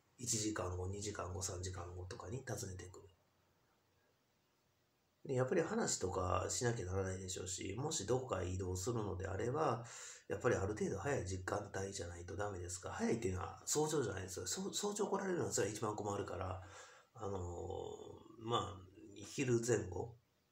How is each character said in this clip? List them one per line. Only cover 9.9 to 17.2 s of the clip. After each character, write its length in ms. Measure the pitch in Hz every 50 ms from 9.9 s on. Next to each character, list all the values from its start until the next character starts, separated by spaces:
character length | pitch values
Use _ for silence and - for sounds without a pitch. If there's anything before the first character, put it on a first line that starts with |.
| - - - - - - - -
や 80 | -
っ 40 | -
ぱ 80 | - 123
り 60 | -
あ 40 | -
る 80 | 95 101
程 220 | 107 - 196 165
度 80 | - 92
早 200 | - 143 139 123
い 80 | 104
時 160 | 92 95 92 92
間 280 | - 101 101 - - -
帯 180 | 95 98 98 98
じ 120 | - 90
ゃ 20 |
な 120 | 85 82 87
い 60 | 87
と 120 | - 92
ダ 140 | - 104 104
メ 80 | 98 87
で 120 | 87 87
す 100 | - -
か 100 | - 95
ら、 40 | -
早 140 | - 226 233
い 40 | 120
っ 20 | 117
て 100 | - 95
い 40 | 92
う 20 |
の 60 | 90
は 200 | 85 - - - -
早 240 | - - 147 151 156
朝 140 | 160 147 123
じ 80 | 101
ゃ 20 | 95
な 80 | 92
い 20 | 95
で 60 | 95
す 120 | - -
よ。 60 | -
早-、 240 | - - 185 190 202 -
早 220 | - - 208 208
朝 120 | 226 202
来 120 | - 196 196
ら 80 | 202
れ 60 | 190 180
る 60 | 160
の 80 | 113
は 60 | 104 -
そ 100 | 123 104
れ 60 | 98
は 40 | 104
一 100 | - 117
番 140 | 107 107
困 200 | 104 104 101 101
る 80 | 101 98
か 120 | - 90
ら、 260 | 90 95 92 92 92 92 - - - - - - - - _ -
あ 120 | -